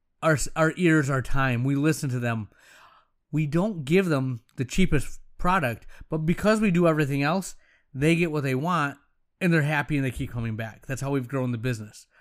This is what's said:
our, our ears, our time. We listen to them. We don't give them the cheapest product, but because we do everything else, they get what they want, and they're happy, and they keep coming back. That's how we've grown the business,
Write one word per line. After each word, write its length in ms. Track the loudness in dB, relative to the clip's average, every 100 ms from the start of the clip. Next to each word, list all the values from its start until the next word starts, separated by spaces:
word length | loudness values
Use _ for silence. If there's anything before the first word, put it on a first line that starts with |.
| _ -2
our, 160 | 2 2 0 0
our 180 | 0 2
ears, 340 | 4 4 4
our 120 | 0
time. 420 | 2 2 2 0
We 120 | 0 2
listen 340 | 2 0 -2
to 100 | -2
them. 300 | -2 -4 -6 _ _ -20 -20 _ _ _ _
We 140 | -2 0
don't 400 | 0 -2 -4 0
give 220 | 2 2
them 340 | 0 -2 -6 _ -8
the 80 | -2
cheapest 560 | 2 4 2 0 -8 -14 -4
product, 500 | 0 2 0 -4 -12 -18 -8
but 100 | -4
because 400 | -2 0 2 2
we 120 | 2
do 160 | 4 4
everything 360 | 2 0 0
else, 320 | 0 -2 -4 -12 _ _ _
they 220 | -2 2 2
get 160 | 0
what 120 | -2
they 120 | -2 -2
want, 420 | 0 -2 -2 -6 _ _ _ -2
and 140 | 2
they're 80 | 2
happy, 340 | 2 0 -2 -2
and 100 | -2
they 60 |
keep 200 | -4 -8
coming 240 | -6 -6 -6
back. 300 | -10 -12 -10
That's 140 | -6
how 100 | -2
we've 160 | -4 -2
grown 240 | -4 -2
the 60 | -2
business, 500 | -4 -4 -8 -18 -20 _